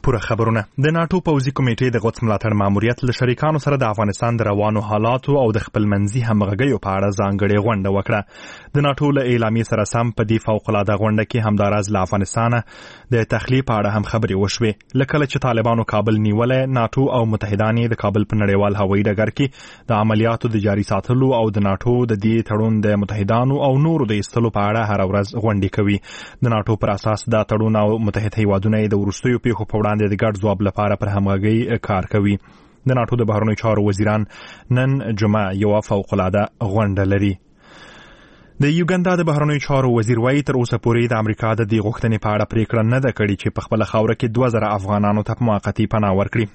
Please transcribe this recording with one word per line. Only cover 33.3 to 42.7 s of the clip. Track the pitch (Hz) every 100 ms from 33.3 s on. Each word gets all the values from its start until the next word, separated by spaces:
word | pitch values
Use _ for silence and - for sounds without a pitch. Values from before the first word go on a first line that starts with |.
| 104 110 104
چارو | 113 104 104
وزیران | 98 104 107 104 - - - - 123
نن | 131 135 110 107
جمعه | 110 107 98 98
یوه | 104 104 -
فوق‌العاده | 101 98 101 92 101 107 _ 107
غونډه | 101 107 95 98 98
لري. | 101 95 _ _ - - - - - - - - - -
د | 143
یوګاندا | 165 170 185 180 180
د | 165
بهرنیو | 147 151 147 -
چارو | 139 127
وزیر | 117 110 120
وایي | 123 143 143
تر | 131
اوسه | 120 117
پورې | 120 120 120
د | 113
امریکا | 107 107 110 110
د | 104
دې | 110 104
غوښتنې | 107 120 107
په | 110
اړه | 107 107
پریکړه | 113 107